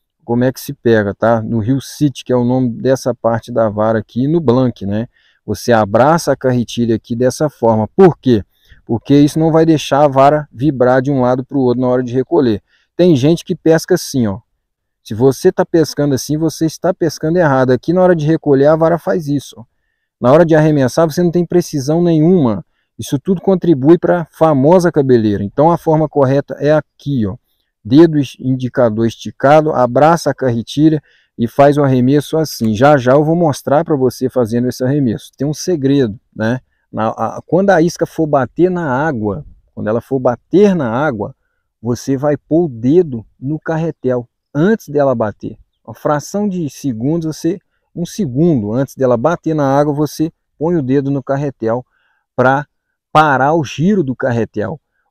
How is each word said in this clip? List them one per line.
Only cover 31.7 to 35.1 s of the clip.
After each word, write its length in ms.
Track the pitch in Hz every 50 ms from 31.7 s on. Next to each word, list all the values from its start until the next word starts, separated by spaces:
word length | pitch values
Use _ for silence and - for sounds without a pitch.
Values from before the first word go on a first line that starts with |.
| 143 147
o 60 | 147
arremesso 540 | 135 131 127 123 127 139 147 143 - - 160
assim. 380 | 160 - - - 117 110 110
Já, 220 | 98 127 143 151 143
já 160 | 117 123 131
eu 100 | 147 156
vou 120 | 151 165
mostrar 480 | 175 175 156 135 - - - 135 147 165
pra 120 | - 156
você 340 | 139 131 123 - - 131 127
fazendo 380 | - 131 123 104 113 120 123 127
esse 160 | 120 - 127
arremesso. 480 | 127 139 151 139 120